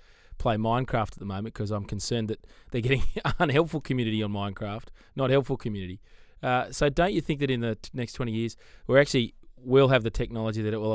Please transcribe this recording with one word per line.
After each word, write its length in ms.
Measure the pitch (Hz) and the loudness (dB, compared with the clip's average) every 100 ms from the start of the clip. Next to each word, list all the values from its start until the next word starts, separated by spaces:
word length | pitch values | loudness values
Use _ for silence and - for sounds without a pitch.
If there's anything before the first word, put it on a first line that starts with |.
| - - - - | -20 -20 -16 -4
play 180 | 123 107 | -2 0
Minecraft 560 | 110 120 127 120 104 | 0 0 0 -2 -2
at 60 | - | -6
the 60 | 98 | -8
moment, 280 | 98 110 | -6 -8
'cause 160 | - 104 | -6 -4
I'm 140 | 104 | -4
concerned 440 | 98 101 - 120 110 | -6 -6 -2 -2 -2
that 160 | 110 - - - | -6 -10 -20 -8
they're 80 | 123 | -2
getting 240 | 120 131 - - | 2 4 4 2
<laughs> 180 | - - | 0 2
unhelpful 420 | 170 139 165 156 | 2 4 2 -2
community 400 | - 127 113 107 | -2 -2 0 0
on 100 | 104 | -2
Minecraft, 540 | 101 101 98 104 110 - - - | -4 -6 -6 -8 -10 -14 -20 -12
not 160 | 139 131 | -2 2
helpful 260 | 139 131 131 | 2 2 -2
community. 440 | 113 104 92 95 - - - - | -4 -6 -8 -12 -18 -20 -20 -8
Uh, 280 | 131 127 127 | -2 0 -2
so 180 | - 147 | 0 0
don't 220 | 135 180 | 2 2
you 60 | 208 | 0
think 180 | - 143 | -2 -2
that 100 | 139 | -2
in 100 | 123 | 0
the 160 | 117 107 | -2 -4
t-, 140 | - | -8
next 180 | 131 117 | -8 -8
twenty 180 | - 120 | -6 -4
years, 240 | 110 113 - - - - | -4 -4 -8 -20 -10 4
we're 120 | 131 | 6
actually 360 | 143 135 117 - - - | 6 4 0 -6 -20 -14
will 320 | 123 131 131 | 4 6 8
have 140 | 131 | 6
the 80 | 110 | 2
technology 500 | - 123 113 110 110 | -2 -4 -4 -4 -2
that 140 | 107 | -2
it 20 | 110 | -2
will 160 | 110 | -2